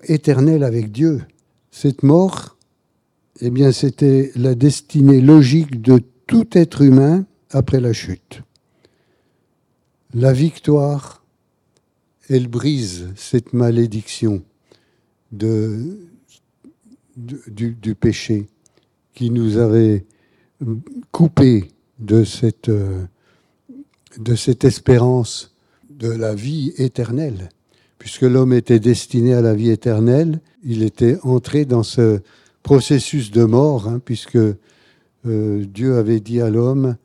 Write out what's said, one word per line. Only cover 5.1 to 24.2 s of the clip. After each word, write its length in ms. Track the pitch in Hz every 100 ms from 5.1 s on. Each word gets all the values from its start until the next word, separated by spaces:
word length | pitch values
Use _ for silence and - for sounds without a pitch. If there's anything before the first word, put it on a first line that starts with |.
| 135
logique 580 | 135 156 127 160 147 123
de 220 | 117 127 - _ -
tout 200 | 226 226
être 300 | 185 165 -
humain 420 | 143 131 139 180 190 _ _
après 300 | 139 127 131
la 140 | 123
chute. 480 | 110 90 90 _ - - _ _ _ _ _ _ _ _ _ _ _ _ _ _ _ _
La 220 | 120 131
victoire, 920 | 127 160 - - 147 143 143 - - _ _ _ _ _ _ _ _ _ _ -
elle 200 | 131 123
brise 600 | 117 139 139 101 87 90 95
cette 380 | - 120 -
malédiction 880 | 123 120 117 117 107 - - 113 98 - _ _ _ _ _ _ _ _
de, 640 | 107 110 110 110 107 147 208 170 _ _ _ _ _ 285 _ 214 254 _ 127
de, 240 | 117 139 123
du, 280 | 101 117
du 200 | 117 110
péché 540 | 104 117 104 - 107 101 _ _ _ _ _ _
qui 160 | - 120
nous 260 | 120 110 107
avait 480 | 117 113 110 101 - _ _ _ _ _ 123 113 - 240 -
coupé 580 | - 165 - 131 110 87 _ _ -
de 260 | 104 110
cette, 440 | 107 - 113 - -
euh, 360 | 104 98 92 90 _ _ _ _ _ _ 254 - _ _
de 160 | -